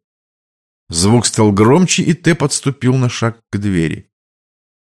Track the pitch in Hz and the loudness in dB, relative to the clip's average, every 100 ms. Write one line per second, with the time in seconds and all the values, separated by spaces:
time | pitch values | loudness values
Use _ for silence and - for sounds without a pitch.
0 | _ _ _ _ _ _ _ _ - 82 | _ _ _ _ _ _ _ _ -10 -2
1 | 98 120 - - 107 98 110 156 180 - | 2 2 2 0 2 4 4 4 2 0
2 | 139 - - 170 147 - 143 131 123 131 | -2 -2 0 -2 -2 -4 -6 -4 -2 0
3 | 123 - 113 110 - 101 104 92 80 - | -2 -2 -6 -6 -10 -6 -2 -2 -2 -6
4 | - _ _ _ _ _ _ _ | -14 _ _ _ _ _ _ _